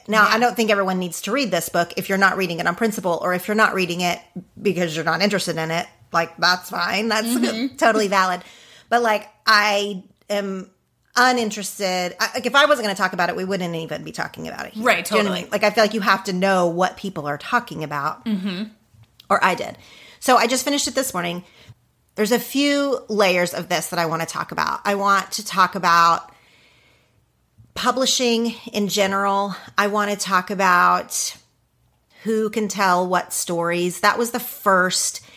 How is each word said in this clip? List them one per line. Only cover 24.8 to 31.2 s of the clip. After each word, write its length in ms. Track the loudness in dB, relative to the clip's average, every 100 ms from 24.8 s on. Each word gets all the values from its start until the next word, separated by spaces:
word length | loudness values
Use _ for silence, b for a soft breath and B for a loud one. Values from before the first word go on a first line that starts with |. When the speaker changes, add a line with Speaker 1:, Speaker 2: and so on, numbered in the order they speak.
Speaker 1:
I 100 | -2 0
want 340 | 2 2 0
to 120 | -8
talk 300 | -4 0 0
about 580 | 2 4 6 6 4 -2 b b b b b b b b b _ _ _ _ -16
publishing 800 | -4 -2 0 0 2 2 2 0 -4 -6
in 160 | -2 -2
general. 680 | 0 0 2 0 0 -2 -6 B -2
I 80 | 0
wanna 300 | 0 0 -2
talk 340 | 0 0 0
about 840 | 0 4 6 6 2 0 -6